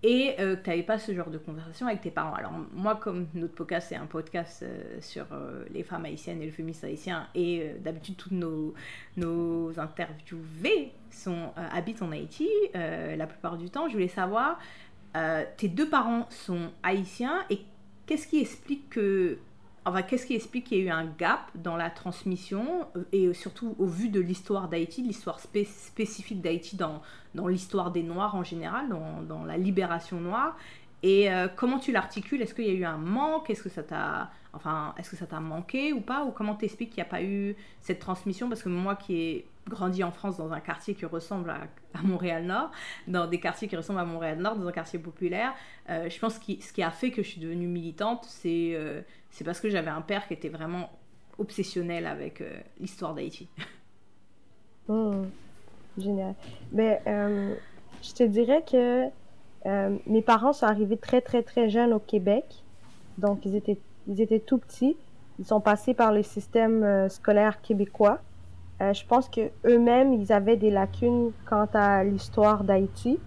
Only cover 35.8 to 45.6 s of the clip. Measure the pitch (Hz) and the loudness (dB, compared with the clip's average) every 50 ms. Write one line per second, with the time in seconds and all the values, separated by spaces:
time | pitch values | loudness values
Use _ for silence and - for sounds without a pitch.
35.8 | 277 302 302 247 202 - 247 277 294 262 208 - 214 208 214 208 - 202 - - | -2 0 -2 -4 -4 -4 -4 -4 -2 -4 -4 -4 -4 -4 -4 -2 -4 -6 -4 -6
36.8 | 240 226 - - 175 - - 180 175 190 196 202 196 202 208 - - - - - | -10 -8 -6 -8 -8 -6 -4 -4 -4 -2 -2 -2 -2 -4 -6 -8 -12 -20 -20 -20
37.8 | - - - - - - 185 180 - 202 185 - 247 247 233 214 - 185 180 175 | -6 -6 -6 -6 -4 -6 -6 -4 -4 -6 -4 -4 -4 -4 -4 -4 -4 -4 -2 0
38.8 | 185 196 202 196 - - 185 170 165 165 160 - - - - - - - - - | 0 -2 -2 -4 -4 -4 -2 -2 0 -2 -4 -4 -8 -10 -20 -16 -12 -12 -6 -2
39.8 | 196 185 185 185 190 170 170 - - 196 185 185 160 160 160 151 156 - 156 - | -2 -2 0 0 -2 -2 -4 -4 -6 -6 -4 -4 -6 -6 -6 -8 -6 -8 -8 -8
40.8 | - - 202 - - 160 165 170 165 - 208 190 175 170 156 - 156 156 - - | -4 -6 -6 -6 -6 -6 -6 -6 -6 -4 -6 -6 -4 -6 -6 -8 -8 -12 -14 -18
41.8 | - - - - 160 190 185 175 180 180 165 165 170 180 185 220 294 330 - - | -20 -16 -10 0 2 2 2 2 0 0 -2 -2 -2 0 0 0 -2 -2 -6 -10
42.8 | - - - - - - 180 180 170 165 170 175 - 170 - - - 202 - 165 | -12 -12 -12 -12 -8 -2 0 0 0 0 0 -2 -2 -2 -4 -4 -6 -6 -6 -6
43.8 | 160 - 202 190 175 170 165 165 165 165 160 160 180 208 226 220 185 175 170 165 | -4 -4 -2 -2 -2 -2 -4 -4 -4 -4 -4 -2 -2 -2 -2 -2 -4 -4 -4 -6
44.8 | 165 - - 175 160 170 156 - 185 175 180 190 226 262 262 - | -8 -6 -8 -10 -10 -10 -8 -4 -2 -2 0 0 -2 -2 -4 -8